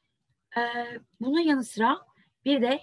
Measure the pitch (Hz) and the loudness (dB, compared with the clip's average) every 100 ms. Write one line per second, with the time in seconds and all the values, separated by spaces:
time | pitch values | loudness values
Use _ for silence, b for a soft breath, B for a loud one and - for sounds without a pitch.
0 | _ _ _ _ _ 233 240 240 240 240 | _ _ _ _ _ -4 -4 -4 -8 -12
1 | - _ 247 311 320 277 233 - 226 311 | -20 _ -2 0 2 0 -2 0 0 0
2 | - b b _ 269 277 240 277 | -6 b b _ 0 2 2 0